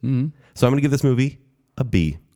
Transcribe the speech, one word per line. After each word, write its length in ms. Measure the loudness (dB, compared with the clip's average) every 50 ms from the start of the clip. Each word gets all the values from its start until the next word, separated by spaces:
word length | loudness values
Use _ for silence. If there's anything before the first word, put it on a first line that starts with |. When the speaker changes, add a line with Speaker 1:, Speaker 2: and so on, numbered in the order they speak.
| -6
Speaker 1:
Mm-hmm. 240 | -4 -2 -2 -4 -4 -8 _ _ _ -4
Speaker 2:
So 140 | 0 0 2
I'm 40 |
gonna 100 | 2 2
give 100 | 2 0
this 120 | 0 2 2
movie 360 | 2 2 2 0 -2 -4 -8 _ _ _ _ _ _ _ -8
a 60 | -4
B. 340 | -2 0 0 0 0 -2 -6 -12 _ _